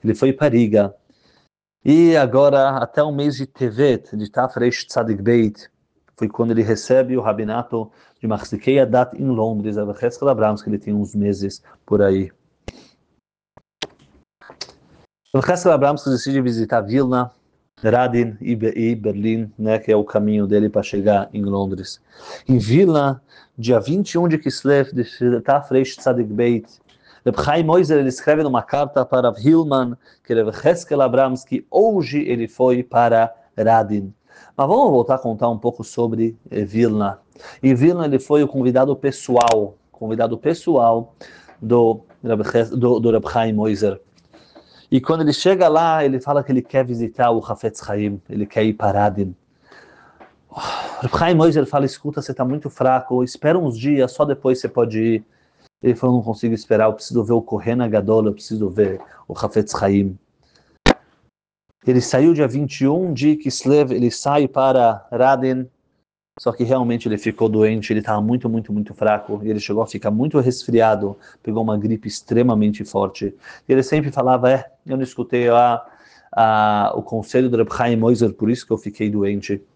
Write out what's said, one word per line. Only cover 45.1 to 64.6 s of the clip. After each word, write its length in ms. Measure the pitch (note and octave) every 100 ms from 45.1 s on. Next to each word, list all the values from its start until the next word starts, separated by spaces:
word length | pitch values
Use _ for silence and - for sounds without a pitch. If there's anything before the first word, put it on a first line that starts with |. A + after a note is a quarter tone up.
| D#3+
ele 120 | D3+
chega 360 | C#3+ F3+ F#3+ F3
lá, 360 | D#3 E3 D#3+
ele 160 | C#3+ C3
fala 220 | C3 C#3+
que 80 | C3+
ele 120 | B2+
quer 220 | B2 C3+
visitar 460 | B2+ A#2 A2+ - B2
o 80 | A2+
Hafetz 420 | G#2 G#2 A2+ -
Chaim, 360 | - G#2 G#2 G2+ _
ele 160 | G#2
quer 200 | G2+ -
ir 80 | G#2+
para 260 | G#2+ G#2 G2
Radin. 380 | G#2 G2 F#2+ F2 _ _ _ - - _ _ _ - _ _
O 80 | - - - - -
Reb 140 | B2+ -
Chaim 220 | E3+ E3+
Oizer 260 | E3 D3+
fala, 200 | C3 C#3+
"Escuta, 360 | C#3 - D3 D3
você 140 | -
tá 100 | C3
muito 240 | B2+ D3 D3
fraco, 540 | - C3 B2+ - B2+
espera 340 | B2+ - D3+ F3+
uns 220 | D#3 A2+
dias, 320 | C3 C#3+ B2+
só 140 | -
depois 340 | D3 C3+ C3+ B2+
você 100 | A2+
pode 320 | B2 A2+ A2
ir." 260 | A2+ A2+ - _ _ _ _ _
Ele 140 | B2+
falou, 220 | A2+ B2+ B2
"Não 60 |
consigo 300 | A2 G#2+ A#2
esperar, 340 | A2 - G#2+ A2
eu 60 |
preciso 300 | G#2+ - A#2+
ver 120 | G#2+
o 60 | A#2
Kohen 480 | A2+ G#2+ A2+ A#2+ A#2+
Gadol, 380 | G#2+ G2 A2 G#2+
eu 60 |
preciso 360 | G2+ - A2 G2+
ver 320 | F#2+ G2+ F#2+ - - _
o 40 |
Hafetz 400 | - G#2+ A2 G#2 -
Chaim." 400 | G2 G2+ G2 F#2+ _ _ _ _ _ _ - - _ _ _ _ _ _ _ _ -
Ele 140 | B2+
saiu 340 | A#2+ B2+ D#3
dia 140 | D#3+ C#3
vinte 320 | C3 D3 -
e 80 | C3+
um 260 | D#3+ F#3
de 220 | C3 D3 D3+
Kislev, 560 | C#3+ - B2+ D3 C3+
ele 180 | B2 A#2+
sai 380 | - C#3 D3 C3+
para 580 | C3+